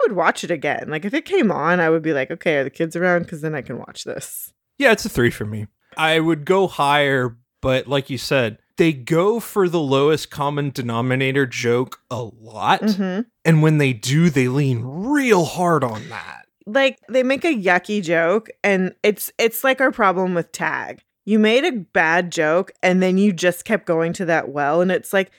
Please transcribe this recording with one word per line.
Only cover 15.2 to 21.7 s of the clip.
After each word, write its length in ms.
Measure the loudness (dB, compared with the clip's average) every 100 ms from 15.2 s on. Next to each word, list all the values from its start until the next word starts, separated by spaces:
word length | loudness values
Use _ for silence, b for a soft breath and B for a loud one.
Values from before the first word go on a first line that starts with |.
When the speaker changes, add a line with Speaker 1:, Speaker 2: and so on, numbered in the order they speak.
| 4 4 2
Speaker 2:
hard 380 | 0 0 2
on 240 | 0 -6 -12
that. 320 | -14 -14 -16 -20 _ -4
Speaker 1:
Like, 320 | 0 0 -2 -4
they 140 | 0
make 200 | 0 0
a 100 | 0
yucky 480 | 0 2 0 0 -4
joke, 480 | 0 0 2 0 -2 -4
and 320 | 0 0 0 0
it's, 280 | 0 0 -4 -2
it's 280 | -2 0 0
like 160 | 2
our 100 | 0
problem 420 | 2 0 2 0
with 180 | -2 -4
Tag. 480 | -4 -4 -4 -8 -14 _ _ -2
You 120 | 2
made 280 | 4 4
a 60 | 2